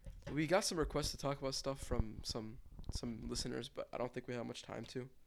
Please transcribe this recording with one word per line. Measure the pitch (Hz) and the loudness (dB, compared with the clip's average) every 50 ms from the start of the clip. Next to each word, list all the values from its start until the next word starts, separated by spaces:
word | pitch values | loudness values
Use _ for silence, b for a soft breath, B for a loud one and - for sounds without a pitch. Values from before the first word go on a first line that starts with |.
| b b b - - - 135 | b b b -8 -4 0 2
We | 147 160 | 2 4
got | 143 180 202 214 | 6 6 6 6
some | - 190 165 | 4 4 4
requests | 143 - - 147 147 - | 2 4 4 2 2 2
to | - | 0
talk | - - 139 143 139 | 0 0 0 0 0
about | 139 135 135 | 0 0 0
stuff | - - 143 135 135 | 0 0 0 -2 -2
from | - - 123 117 113 107 113 110 - | 0 2 4 4 4 4 0 -4 -4
some, | - - 117 110 110 110 - - - - - - - | -2 -2 -2 -2 -4 -6 -8 -10 -12 -10 -8 -4 -4
some | - - 127 120 113 113 - 117 | -2 -2 0 -2 -2 -2 -2 -2
listeners, | 120 - - 123 123 127 120 - - | 0 0 0 0 0 -2 -2 -4 -4
but | - - - - | -6 -6 -4 -2
I | |
don't | - 120 123 | 0 0 0
think | - 131 - | 0 -2 -4
we | - 123 | -2 -2
have | 120 117 | -2 -2
much | 120 120 - - | -2 -4 -6 -6
time | - 104 117 117 - | -6 -6 -4 -4 -4
to. | - 131 127 135 - - - | -4 -4 -4 -4 -8 -16 -20